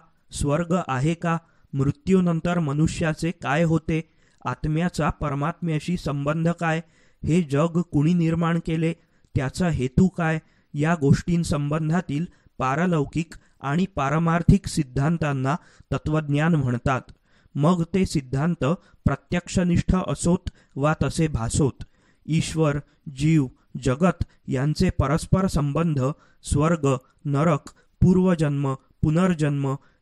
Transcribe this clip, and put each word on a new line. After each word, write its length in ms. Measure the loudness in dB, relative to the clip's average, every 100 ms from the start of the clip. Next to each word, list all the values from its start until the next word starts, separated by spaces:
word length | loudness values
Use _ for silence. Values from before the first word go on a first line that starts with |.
| -6 _ _
स्वर्ग 440 | -6 -2 0 0 -2 -2
आहे 260 | -2 -2
का? 240 | -2 -2 -4 -6 _ _
मृत्यूनंतर 840 | -2 -2 -2 2 2 4 0 0 0
मनुष्याचे 720 | 0 2 0 0 -2 -2 -4
काय 340 | -4 -2 0
होते? 460 | 2 2 0 -4 -6 _ _ _ -8
आत्म्याचा 640 | -6 -2 -2 -2 0 -2
परमात्म्याशी 880 | -2 -4 -4 -4 -4 -4 -4 -2 -4
संबंध 520 | -4 -4 -2 0 0
काय? 320 | 0 -2 -2 -6 _ _ _
हे 180 | 0 0
जग 380 | 2 2 2 0 -2
कुणी 220 | 2 2
निर्माण 440 | 2 2 0 0 0 -2
केले? 260 | -2 -2 -4 _ _ _ -4
त्याचा 320 | -4 -2 -2
हेतू 400 | 0 0 2 2
काय? 300 | 2 -2 -4 -6 _ _
या 200 | -4 -2
गोष्टींसंबंधातील 1300 | 2 2 2 2 -2 0 -2 -2 -2 0 -2 -2 -4 -6 -10 _ -6
पारलौकिक 760 | -4 -2 0 0 -2 -4 -6 -10 _ _
आणि 260 | -4 -2 -2
पारमार्थिक 800 | -2 -2 0 0 2 4 4 2
सिद्धांतांना 880 | -6 -4 -2 0 0 -2 -2 -2 -4 -8 -20 -8
तत्वज्ञान 600 | -6 -2 -2 0 0 2
म्हणतात. 460 | 2 0 -2 -2 -2 -4 -18 _ _ _
मग 280 | 0 2 2 0
ते 120 | -2 0
सिद्धांत 580 | -2 -4 -2 -2 -2 -2 -2 _ _
प्रत्यक्षनिष्ठ 920 | -2 -2 -2 -6 -2 -2 2 2 2 0 0
असोत 440 | -2 0 0 -2 -20 _ -2
वा 180 | -2 0
तसे 260 | -2 0 -2
भासोत, 560 | -2 -4 0 0 -2 -12 _ _ _ -4
ईश्वर, 520 | -2 0 0 0 0 -6 _ -16 -2
जीव, 300 | 2 2 2 -4 _ -6
जगत 420 | -2 0 0 0 -6 _ -6
यांचे 420 | -2 -2 0 0
परस्पर 560 | 0 0 -2 0 0 2
संबंध, 560 | 0 -2 0 -2 0 -2 -4 _ _
स्वर्ग, 540 | -4 0 2 2 0 -2 -4 _
नरक, 460 | -4 0 2 0 -4 -20 _ 2
पूर्वजन्म, 760 | 4 6 4 2 0 0 -2
पुनर्जन्म 1000 | -4 _ _ 0 2 2 2 0 0 -2 -4 _ _